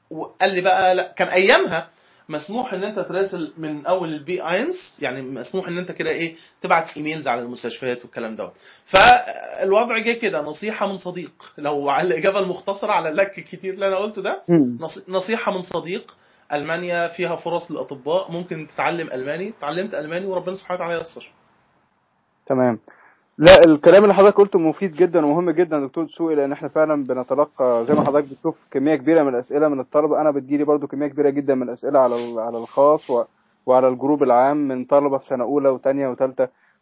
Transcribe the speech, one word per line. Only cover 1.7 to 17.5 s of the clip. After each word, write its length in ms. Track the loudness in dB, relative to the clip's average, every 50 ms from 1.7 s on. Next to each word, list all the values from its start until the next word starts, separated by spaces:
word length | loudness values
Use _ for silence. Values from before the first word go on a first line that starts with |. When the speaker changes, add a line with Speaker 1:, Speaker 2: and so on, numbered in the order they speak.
| -4 -6 -8 -10 _ _ _ _ _ _ _ -12
Speaker 1:
مسموح 440 | -12 -10 -10 -8 -8 -8 -8 -6 -8
إن 100 | -8 -8
أنت 140 | -6 -6 -8
تراسل 540 | -8 -6 -4 -4 -4 -4 -4 -8 -10 -10 -10 -10
من 280 | -10 -10 -8 -6 -4
أول 220 | -2 -2 -2 -2 -4
البي 300 | -8 -10 -8 -8 -8 -6
اينز، 560 | -4 -2 -2 -2 -2 -4 -6 -8 -12 -20 -12 -8
يعني 220 | -8 -8 -6 -8
مسموح 460 | -10 -10 -10 -12 -10 -8 -8 -8 -6 -6
إن 100 | -6 -8
أنت 140 | -8 -8
كده 180 | -8 -6 -4 -4
إيه، 260 | -4 -4 -6 -8 -10 -14 -20 _ _ _
تبعت 340 | -2 0 0 0 0 -2 -8
إيميلز 320 | -10 -8 -8 -8 -6 -4 -4
على 140 | -4 -4
المستشفيات 640 | -6 -8 -10 -10 -10 -10 -10 -8 -6 -6 -6 -6 -10
والكلام 320 | -14 -12 -10 -10 -10 -8
دوت. 160 | -10 -12 -12 -14 _ _ -20 -20 _ _
فالوضع 1120 | 2 4 6 8 8 6 6 4 -4 -12 -12 -12 -12 -8 -4 -2 0 2 2 0 0 -4 -4
جه 140 | -2 -4
كده، 280 | -4 -2 -4 -4 -4 -4
نصيحة 460 | -6 -8 -10 -10 -8 -8 -6 -4 -4
من 120 | -6 -6 -8
صديق، 540 | -10 -12 -12 -12 -12 -16 _ _ -20 -20 _ -8
لو 300 | -6 -4 -4 -4 -2 -2
على 200 | 0 0 0 0
الإجابة 300 | -2 0 0 0 0 0
المختصرة 540 | -2 -4 -6 -8 -8 -8 -8 -6 -4 -2
على 160 | -2 -2 -2 -2
اللك 300 | 0 0 -2 -2 -4 -14
الكتير 360 | -18 -18 -16 -12 -10 -10 -6
اللي 140 | -4 -2 -2
أنا 80 | -2
قلته 260 | -2 -4 -6 -8 -6
ده، 200 | -6 -6 -6 -4 0 4
Speaker 2:
مم. 300 | 4 4 4 2 -2 -6
Speaker 1:
نص-، 280 | -10 -12 -14 -16 -10 -6
نصيحة 440 | -6 -4 -4 -4 -4 -4 -2 -2
من 100 | -4 -4
صديق، 540 | -6 -8 -8 -8 -6 -6 -10 -10 -10 -14 -20 _ _ _ _ _ _ -6
ألمانيا 560 | -6 -6 -4 -4 -6 -6 -4 -4 -4 -4 -4 -4
فيها 280 | -4 -6 -6 -6 -6
فرص 340 | -6 -6 -4